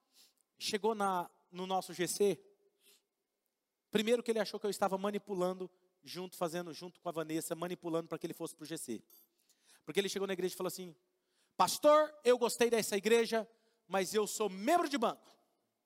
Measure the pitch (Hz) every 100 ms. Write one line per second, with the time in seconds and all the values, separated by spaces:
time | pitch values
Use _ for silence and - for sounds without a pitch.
0 | _ _ _ _ _ _ - 214 208 214
1 | 196 185 170 _ _ 175 185 190 - 160
2 | 170 - 202 165 - _ _ _ _ _
3 | _ _ _ _ _ _ _ _ _ 214
4 | 214 240 233 226 196 208 208 185 196 190
5 | 202 202 - 190 180 185 185 _ _ _
6 | 135 135 185 - 175 175 175 143 175 -
7 | 175 160 156 160 - 165 180 175 175 165
8 | 165 160 170 - 165 - 151 160 - 107
9 | - - _ _ _ _ _ _ - 160
10 | 196 202 190 180 180 - 185 170 180 151
11 | _ _ _ _ _ - 185 - 294 302
12 | 302 - 240 247 233 - 233 226 - 202
13 | 214 233 226 226 196 _ _ _ - 190
14 | 185 208 208 - 208 190 220 349 330 269
15 | 214 143 - _ _ _ _ _